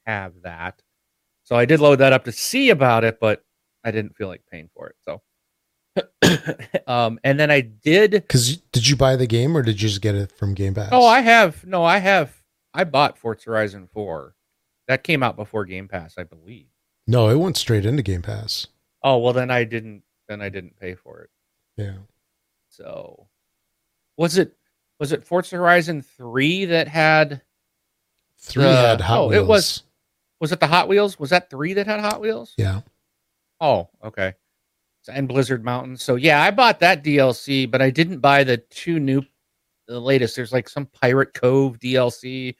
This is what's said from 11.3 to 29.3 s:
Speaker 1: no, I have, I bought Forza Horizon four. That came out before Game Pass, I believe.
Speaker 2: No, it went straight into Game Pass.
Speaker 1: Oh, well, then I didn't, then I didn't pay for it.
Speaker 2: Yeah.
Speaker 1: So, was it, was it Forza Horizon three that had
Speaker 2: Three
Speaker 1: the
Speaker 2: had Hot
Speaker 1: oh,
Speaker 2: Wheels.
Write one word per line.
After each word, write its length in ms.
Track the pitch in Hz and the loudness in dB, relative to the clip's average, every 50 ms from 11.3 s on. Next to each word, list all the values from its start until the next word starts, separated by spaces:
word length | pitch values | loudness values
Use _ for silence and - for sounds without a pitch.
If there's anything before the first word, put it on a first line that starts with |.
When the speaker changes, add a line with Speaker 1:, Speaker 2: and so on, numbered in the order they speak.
| 233 226 208 165 147 - - | 6 6 6 4 0 -6 -10
Speaker 1:
no, 180 | 185 190 175 170 | -6 -2 0 2
I 140 | 165 185 | 2 2
have, 340 | 202 185 196 196 180 147 - - _ _ _ _ _ _ _ - | 2 2 2 2 2 0 -2 -6 _ _ _ _ _ _ _ -6
I 100 | 151 190 | -4 -4
bought 340 | 160 139 139 143 - - | 0 2 2 2 0 -2
Forza 320 | _ - 117 107 - _ 113 | _ -8 -8 -8 -8 _ -6
Horizon 380 | 113 107 107 101 98 98 92 90 | -4 -2 -2 -4 -6 -12 -20 -16
four. 440 | - 107 104 92 80 76 67 76 _ _ _ _ _ _ _ _ _ _ _ | -14 -12 -10 -10 -10 -12 -14 -16 _ _ _ _ _ _ _ _ _ _ _
That 160 | - 131 - - | -4 -4 -4 -2
came 200 | - 160 139 127 | -2 -2 -2 -2
out 120 | 113 - | -2 -4
before 300 | 107 104 - - 110 98 | -6 -12 -10 -8 -8 -8
Game 220 | 90 92 92 98 | -8 -10 -14 -14
Pass, 280 | 95 98 90 80 80 _ | -12 -12 -14 -14 -14 _
I 60 | 92 85 | -16 -16
believe. 440 | 78 82 80 82 98 120 92 _ _ _ _ _ _ _ _ _ | -16 -20 _ _ -20 -20 -20 _ _ _ _ _ _ _ _ _
Speaker 2:
No, 220 | 113 117 123 110 107 | 0 2 2 4 4
it 60 | 123 | 2
went 220 | 156 180 190 - | 2 0 -2 -4
straight 280 | - - - 113 104 98 | -4 -2 -2 -2 0 0
into 180 | 113 139 147 101 | -2 -2 -2 -4
Game 180 | 98 92 87 | -4 -6 -8
Pass. 460 | 90 107 107 104 110 107 - - - - _ _ _ _ _ _ - | -8 -10 -12 -10 -10 -10 -10 -12 -12 -14 _ _ _ _ _ _ -2
Speaker 1:
Oh, 140 | 139 131 | 0 0
well, 160 | 120 117 123 123 | 2 2 0 0
then 160 | 127 127 127 | 0 -2 -2
I 120 | 127 123 120 | -2 -2 -2
didn't, 400 | 110 117 113 110 110 104 98 _ _ _ _ _ | -4 -6 -10 -10 -12 -18 -20 _ _ _ _ _
then 140 | - 104 104 | -16 -14 -12
I 80 | 101 98 | -12 -12
didn't 300 | 95 95 90 85 _ _ | -12 -12 -14 -16 _ _
pay 160 | 98 90 92 | -16 -14 -14
for 260 | - _ 69 76 78 | -16 _ -20 -20 -20
it. 80 | 82 _ _ _ _ _ _ _ _ _ _ | -20 _ _ _ _ _ _ _ _ _ _
Speaker 2:
Yeah. 200 | 110 104 98 98 95 101 _ _ _ _ _ _ _ _ _ _ _ _ _ | -12 -12 -12 -12 -16 -20 _ _ _ _ _ _ _ _ _ _ _ _ _
Speaker 1:
So, 580 | _ - - - - - - - - _ _ _ _ _ _ _ _ _ _ _ _ _ _ _ _ _ _ _ _ | _ -20 -20 -18 -16 -16 -16 -18 -20 _ _ _ _ _ _ _ _ _ _ _ _ _ _ _ _ _ _ _ _
was 200 | - 165 165 160 | -4 -2 0 2
it, 180 | 190 160 - - _ _ _ _ _ _ _ _ - | 0 0 0 -4 _ _ _ _ _ _ _ _ -10
was 120 | 147 139 | -8 -6
it 120 | 156 - - | -6 -6 -4
Forza 320 | - 170 180 180 - 185 | -4 -4 -4 -4 -4 -6
Horizon 440 | 175 180 170 175 175 156 170 165 143 | 0 2 4 4 4 2 -2 -6 -10
three 640 | 127 _ _ - 123 117 117 131 139 156 180 190 196 | -12 _ _ -20 -16 -8 -4 -2 0 0 0 -2 -4
that 220 | 170 170 165 151 | -2 -2 -2 -2
had 540 | 151 151 165 156 156 156 156 156 147 143 131 - _ _ _ _ _ _ _ _ _ _ _ _ _ _ _ _ _ _ | -4 -2 0 2 2 4 2 2 0 -2 -8 -16 _ _ _ _ _ _ _ _ _ _ _ _ _ _ _ _ _ _
Speaker 2:
Three 260 | _ - - - 135 139 | _ -18 -6 -2 2 4
Speaker 1:
the 120 | 135 131 | 6 6
Speaker 2:
had 260 | 127 120 117 113 - | 6 6 4 4 2
Hot 180 | 85 101 117 117 | 0 0 2 2
Speaker 1:
oh, 80 | 117 | 2
Speaker 2:
Wheels. 140 | 110 | 2